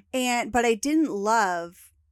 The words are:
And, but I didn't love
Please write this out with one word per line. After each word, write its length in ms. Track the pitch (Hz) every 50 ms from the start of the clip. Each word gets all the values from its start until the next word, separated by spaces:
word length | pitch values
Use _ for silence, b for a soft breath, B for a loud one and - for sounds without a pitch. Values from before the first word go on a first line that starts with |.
| 196 _ -
And, 360 | 262 254 247 240 240 226 -
but 140 | 208 240 233
I 100 | 240 233
didn't 360 | 208 - 277 302 320 320 254
love 840 | 190 202 196 208 226 233 208 185 180 170 170 170 180 - - - _ _ _ _